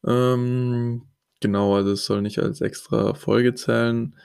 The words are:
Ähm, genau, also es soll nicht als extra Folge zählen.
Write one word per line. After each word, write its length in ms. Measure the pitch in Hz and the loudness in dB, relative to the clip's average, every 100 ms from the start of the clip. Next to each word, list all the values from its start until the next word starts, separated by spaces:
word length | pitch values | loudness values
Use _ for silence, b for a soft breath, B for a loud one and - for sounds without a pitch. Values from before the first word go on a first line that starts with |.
| 95 | 0
Ähm, 1000 | 123 123 127 123 123 123 120 120 120 - _ _ _ | 2 2 2 0 0 0 -2 -2 -6 -10 _ _ _
genau, 340 | 107 101 101 | 0 2 2
also 160 | 101 98 | 2 2
es 160 | 101 - | -2 -2
soll 160 | 101 | -2
nicht 160 | 104 - | -2 -2
als 220 | 107 104 | -4 -2
extra 540 | 107 - - 110 104 | -4 -6 -4 0 0
Folge 380 | 101 - 113 123 | -2 0 2 2
zählen. 600 | 123 - 117 117 117 117 b | 0 -2 0 0 -2 -6 b